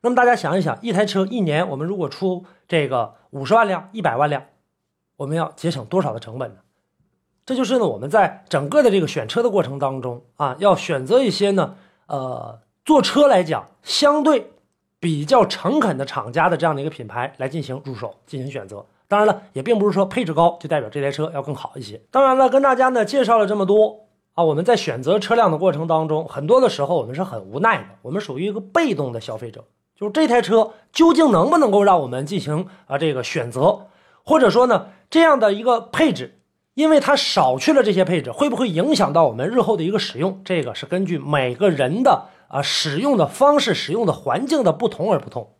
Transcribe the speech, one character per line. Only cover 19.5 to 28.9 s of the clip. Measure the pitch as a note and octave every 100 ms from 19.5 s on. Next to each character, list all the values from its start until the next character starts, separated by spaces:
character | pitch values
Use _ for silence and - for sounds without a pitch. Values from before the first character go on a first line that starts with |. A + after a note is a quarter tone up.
也 | C3+
并 | A#3 A3+
不 | G3+
是 |
说 | F3 G3
配 | C4 G3
置 |
高 | D#3 E3+ E3+
就 | D3
代 | D#3
表 | A2
这 | D3
台 | C#3
车 | C#3 D#3+
要 | D3+
更 | C3+ C#3
好 | - C#3+
一 |
些。 | A2 G#2 _
当 | C4
然 | C4+ C4
了， | C4
跟 | C4
大 | C4+ B3+
家 | C4
呢 | B3+ G3+
介 | C#4+
绍 | A3 A#3
了 | G3+
这 | G#3
么 | F#3+
多 | G#3 G#3+ - _ _ _
啊， | -
我 | E3
们 | D3 F#3+
在 | A3+
选 | - B2
择 | C3 G3+
车 | G3 A#3
辆 | G#3
的 | D#3
过 | F#3
程 | D3+ E3
当 | D#3+ D#3
中， | D3+ D#3+
很 | - D3+
多 | B3
的 | B3+
时 | -
候 | C#3 E3+
我 |
们 | A2+
是 | C3+
很 | F#3+ A2+
无 | F#2+ A#2+
奈 | A3 F#3+
的， | G#2+ -
我 | A#2+
们 | F3
属 | - C3
于 | G3
一 |
个 | G#3
被 | - E4+ D#4